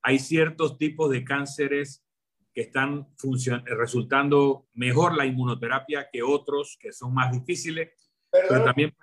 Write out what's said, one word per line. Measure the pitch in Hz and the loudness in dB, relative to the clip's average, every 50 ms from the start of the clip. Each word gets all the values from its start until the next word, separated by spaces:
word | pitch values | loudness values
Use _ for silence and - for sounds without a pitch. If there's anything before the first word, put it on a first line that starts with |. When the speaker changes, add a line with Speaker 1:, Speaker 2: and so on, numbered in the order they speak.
Speaker 1:
hay | - 127 135 131 | 0 2 2 2
ciertos | 131 - 160 160 156 160 160 160 160 139 131 | 2 2 2 2 2 2 2 0 -2 -2 -2
tipos | - 156 151 156 156 156 139 | -2 -4 -4 -2 0 0 0
de | 131 123 127 | 0 -2 -2
cánceres | 131 139 143 139 143 - 151 143 135 143 143 143 139 - - _ _ _ _ _ _ _ _ _ _ - | -4 -4 -4 -4 -4 -4 -4 -2 -2 -2 -4 -4 -6 -12 -20 _ _ _ _ _ _ _ _ _ _ -8
que | 120 | -8
están | 110 - - 135 135 143 147 143 139 - _ | -6 -4 -2 -2 -2 -2 -2 -6 -8 -12 _
funcion-, | - 135 135 131 123 127 127 120 123 127 | -8 -4 -4 -2 -2 -2 -2 -4 -4 -4
resultando | 123 117 113 117 - 127 120 107 127 139 139 143 143 147 143 139 139 135 - _ _ - | -4 -4 -2 -2 -2 -2 -4 -2 0 0 0 2 4 4 4 4 4 2 -2 _ _ -8
mejor | 117 123 123 123 151 175 170 165 | -4 -2 0 2 2 2 2 2
la | 147 135 | 0 0
inmunoterapia | 131 131 127 127 123 113 123 117 117 131 135 135 151 147 139 135 - | 0 0 -2 -2 -2 -2 -4 -4 -4 -4 -4 -4 -6 -8 -8 -8 -8
que | - 120 120 | -8 -4 0
otros, | 135 143 139 - 143 143 143 143 - - - | 0 0 0 0 -2 -4 -4 -4 -6 -12 -18
que | - 104 - | -16 -16 -14
son | - 123 123 127 | -10 -6 -2 0
más | 131 123 123 123 | 0 0 0 0
difíciles. | 123 127 175 175 - - 160 160 165 165 - _ _ _ _ _ _ _ _ | -2 -4 -4 -6 -6 -6 -6 -6 -6 -8 -10 _ _ _ _ _ _ _ _
Speaker 2:
Perdón. | 180 185 185 185 | 4 4 6 6
Speaker 1:
Pero | - - - | 4 4 4
también | - 123 143 151 156 - _ | 4 4 2 0 -2 -2 _